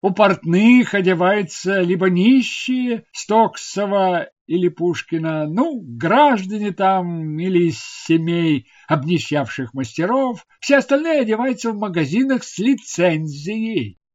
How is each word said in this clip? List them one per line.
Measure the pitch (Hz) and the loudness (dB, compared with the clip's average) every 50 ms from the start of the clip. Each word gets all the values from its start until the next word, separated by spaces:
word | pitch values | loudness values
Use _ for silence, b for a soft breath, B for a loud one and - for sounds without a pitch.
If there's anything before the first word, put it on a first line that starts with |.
У | - 196 185 | 0 -2 2
портных | - 214 196 196 - - 160 170 185 214 226 247 254 240 - - | 4 4 4 4 2 0 0 2 4 6 8 8 6 6 4 0
одеваются | 202 190 180 185 165 180 185 202 208 202 156 - - - 180 196 196 | 0 2 2 2 2 2 2 2 2 0 -4 -8 -8 -4 -2 0 0
либо | 185 175 180 185 190 190 | 2 0 0 2 2 2
нищие | 185 175 185 226 262 269 233 - - - - - 262 254 254 247 233 226 - _ | 2 4 4 6 6 4 4 0 -6 -8 -6 -4 -4 -2 -2 -2 -4 -6 -8 _
Стоксова | _ - - - 208 220 226 - 220 - - - - 190 202 202 196 202 190 185 180 170 147 - _ _ _ | _ -16 -6 0 2 4 4 2 0 -6 -16 -10 -6 -4 -4 0 0 2 2 2 0 -2 -4 -6 _ _ _
или | - 156 180 180 175 | -4 -2 0 0 0
Пушкина, | 160 - 165 180 165 - - _ - 165 160 160 160 156 151 151 | -2 0 -2 -2 -2 -2 -6 _ -6 -4 -4 -2 -2 -4 -4 -4
ну, | 156 196 269 339 302 240 | -2 -2 -2 -2 -2 -8
граждане | 185 135 117 117 - 240 311 330 294 294 262 208 190 185 208 214 208 208 | -10 -12 -12 -6 -2 2 4 4 4 4 4 0 -2 -6 -6 -6 -4 -6
там, | 185 - 196 190 190 190 180 175 170 165 160 156 151 156 | -4 0 0 2 2 0 -2 -4 -6 -6 -6 -6 -6 -4
или | 170 190 190 175 175 170 | -4 0 0 2 2 2
из | 156 - | 0 -4
семей | - - - - - - 165 165 165 165 170 170 170 165 151 135 b b b b b b | -10 -16 -16 -18 -2 0 0 0 2 0 0 0 2 2 0 0 b b b b b b
обнищавших | 151 151 131 151 180 156 - - 147 147 139 113 - - 131 120 _ | -2 -2 0 0 -2 -2 -2 -2 -4 -4 -4 -4 -6 -8 -10 -8 _
мастеров, | 135 135 123 - - 160 185 240 269 269 254 240 180 - _ _ _ | -8 -8 -8 -6 -4 -4 -2 0 0 0 -2 -4 -8 -12 _ _ _
все | - - 277 277 | -2 2 2 2
остальные | - - 277 277 311 330 320 302 | 4 2 0 0 0 0 0 0
одеваются | 254 214 220 220 247 262 254 - - 226 | 2 0 0 -2 -2 -4 -4 -4 -4 -6
в | 226 208 | -4 -4
магазинах | 208 208 180 170 160 131 151 220 269 269 269 247 - | -6 -4 -2 -2 -2 0 0 0 0 0 0 -2 -4
с | - - - | -8 -8 -2
лицензией. | 190 240 285 - - - - - 175 180 160 156 160 156 143 139 147 175 214 220 220 226 226 180 120 104 95 _ _ _ | 0 0 0 0 -2 -12 -4 0 0 2 2 0 -4 -6 -8 -8 -8 -6 -6 -4 -4 -4 -4 -4 -4 -6 -10 _ _ _